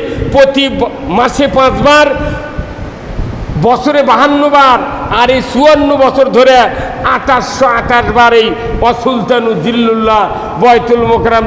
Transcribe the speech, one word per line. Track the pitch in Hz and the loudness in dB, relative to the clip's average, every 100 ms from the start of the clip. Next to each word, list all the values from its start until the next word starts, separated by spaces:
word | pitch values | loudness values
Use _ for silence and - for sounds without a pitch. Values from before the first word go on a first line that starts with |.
| - - - | -2 -6 -2
প্রতি | 277 269 277 269 | 2 2 2 -2
ব-, | 208 233 - 139 | -2 -4 -6 -4
মাসে | 202 247 - 285 | -2 0 0 0
পাঁচবার, | 262 262 220 285 294 285 285 - - - - - - - - - - - - - 151 | 2 0 2 2 4 4 0 -4 -8 -8 -10 -10 -12 -14 -14 -10 -8 -8 -8 -8 -2
বছরে | 214 247 294 285 | 0 0 0 0
বাহান্ন | 254 233 277 285 294 | 2 2 2 2 2
বার, | 285 269 240 - - - 208 | 4 4 2 -2 -8 -4 0
আর | 247 | 0
এই | 262 - | 0 -2
চুয়ান্ন | 240 302 294 285 285 | 2 4 4 2 2
বছর | 262 262 247 | 2 2 2
ধরে | 220 262 254 214 - - - 254 262 | 4 4 4 2 -2 -8 -6 -4 -2
আঠাশশো | 277 247 - - 254 | 0 -2 -2 -2 0
আঠাশ | 233 226 240 226 226 | 0 0 0 0 2
বার | 240 | 4
এই | 233 226 226 233 - | 4 2 -4 -6 -2
অসুলতানু | 233 233 254 240 196 240 226 185 | -2 -2 -4 -4 -2 -2 -2 -2
জিল্লুল্লাহ | 175 233 226 220 220 220 185 - - 160 | -2 0 0 0 0 0 0 -4 -8 0
বয়তুল | 240 233 233 240 226 | 2 2 2 0 2
মোকরাম | 233 226 226 | 0 0 0